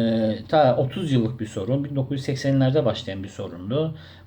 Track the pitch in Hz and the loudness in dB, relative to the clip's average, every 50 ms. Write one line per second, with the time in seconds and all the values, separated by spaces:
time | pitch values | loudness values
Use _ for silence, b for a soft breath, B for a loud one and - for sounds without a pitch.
0 | 113 113 113 113 110 110 107 107 - - 165 156 147 127 120 156 135 127 - 185 | 4 2 2 2 2 0 0 -2 -2 2 4 6 6 6 6 4 0 0 -2 -4
1 | 175 151 135 120 110 107 - - 110 104 - 104 95 113 131 143 143 143 143 139 | -2 2 2 2 2 0 -2 -6 -8 -8 -6 -6 -2 -2 -2 -2 -2 -2 -4 -4
2 | 135 - 143 135 - - 131 127 - 139 139 135 135 131 131 156 135 113 101 - | -4 -2 -4 -4 -4 -4 -4 -2 0 2 4 4 4 4 4 4 2 2 0 -2
3 | - 98 95 98 95 - - - 98 90 80 87 90 104 127 147 160 160 160 B | -6 -8 -8 -8 -8 -10 -10 -10 -10 -10 -10 -10 -6 -2 -2 0 0 -2 -4 B
4 | B B B B B | B B B B B